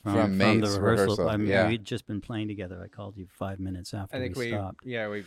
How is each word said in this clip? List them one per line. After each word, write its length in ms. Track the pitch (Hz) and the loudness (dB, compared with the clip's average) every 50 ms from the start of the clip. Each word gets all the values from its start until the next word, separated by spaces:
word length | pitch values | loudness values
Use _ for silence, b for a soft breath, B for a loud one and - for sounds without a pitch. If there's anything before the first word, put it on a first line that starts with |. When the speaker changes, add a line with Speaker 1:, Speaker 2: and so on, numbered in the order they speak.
| - | -4
Speaker 1:
from, 100 | 101 101 | 0 2
Speaker 2:
From 100 | 113 110 | 4 4
Speaker 1:
from 160 | 101 95 95 | 4 4 4
Speaker 2:
Mates 360 | 98 104 110 113 107 104 101 | 4 6 6 4 4 2 2
Speaker 1:
the 60 | 98 | 2
rehearsal. 240 | 98 110 - - 98 | 4 4 4 6 4
Speaker 2:
rehearsal, 220 | 98 104 104 90 82 | 4 4 2 2 2
Speaker 1:
I 60 | 107 104 | 2 2
mean, 100 | 104 101 | 2 4
Speaker 2:
yeah. 200 | 98 95 92 92 | 4 4 4 4
Speaker 1:
we'd 160 | 113 113 101 | 2 0 -2
just 220 | - 123 107 - | -4 -6 -6 -6
been 140 | - 107 101 | -6 -6 -6
playing 260 | - - 120 110 107 107 | -6 -6 -6 -4 -4 -4
together. 320 | 104 98 95 90 92 90 92 | -6 -6 -8 -8 -10 -12 -14
I 40 | 92 | -14
called 280 | - - 104 98 101 | -12 -12 -12 -12 -12
you 100 | 101 92 | -14 -16
five 320 | 90 _ - 104 95 95 92 | -16 _ -8 -6 -6 -6 -6
minutes 340 | 92 92 92 90 90 - - | -6 -6 -6 -6 -8 -8 -8
after 200 | 104 95 - - | -8 -8 -6 -6
Speaker 3:
I 40 | 131 | -6
think 160 | 127 123 92 | -6 -4 -4
Speaker 1:
we 80 | - 120 | -4 -4
Speaker 3:
we, 40 | 117 117 | -4 -2
Speaker 1:
stopped. 320 | 104 98 92 90 - - | -4 -4 -6 -10 -12 -10
Speaker 3:
yeah, 220 | 127 123 117 110 104 | -8 -6 -6 -4 -4
we 160 | 104 104 98 | -6 -8 -8